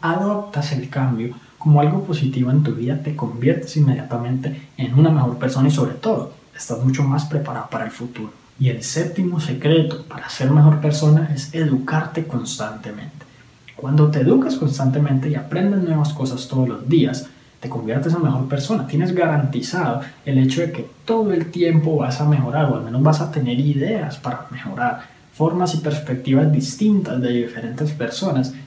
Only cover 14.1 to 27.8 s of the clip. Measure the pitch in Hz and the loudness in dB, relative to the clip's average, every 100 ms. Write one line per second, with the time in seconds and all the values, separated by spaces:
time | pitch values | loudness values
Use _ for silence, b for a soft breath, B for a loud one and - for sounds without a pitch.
14.1 | 143 131 254 - - 147 - 135 143 143 | 4 4 4 2 0 -2 0 0 2 2
15.1 | 131 147 147 - 175 202 202 175 156 143 | 2 0 -4 -4 0 2 2 2 2 0
16.1 | - 131 127 - 135 123 107 120 160 - | -2 -4 -6 -4 0 0 -2 2 4 4
17.1 | - B B B B 131 117 107 131 165 | 0 B B B B -10 -8 -4 -2 0
18.1 | 170 151 127 - 143 - 214 - 147 180 | 2 2 0 -2 -2 -2 -2 -2 0 0
19.1 | 180 165 147 131 - - 180 160 117 B | 2 2 2 0 -2 -4 -2 -2 -2 B
20.1 | B - 131 131 160 165 - - - - | B -2 2 2 2 -2 -4 -12 -10 -2
21.1 | 226 208 175 160 175 170 160 151 151 127 | 0 2 0 -2 0 2 4 4 2 0
22.1 | - 147 143 123 147 139 110 110 123 156 | 0 2 2 2 0 0 0 -2 2 4
23.1 | 151 - 156 127 120 147 139 160 220 151 | 4 0 -2 -2 0 0 0 0 -2 -4
24.1 | - 127 - - - - 98 - - B | -8 -8 -8 -10 -12 -10 -4 -4 -4 B
25.1 | B B - 160 175 180 156 151 147 - | B B -2 0 0 0 -2 -2 -4 -4
26.1 | 123 - 135 156 143 131 - 214 202 - | -6 0 4 4 2 0 0 2 2 0
27.1 | 131 123 120 117 - 113 127 | -2 0 -2 -2 -6 -10 -4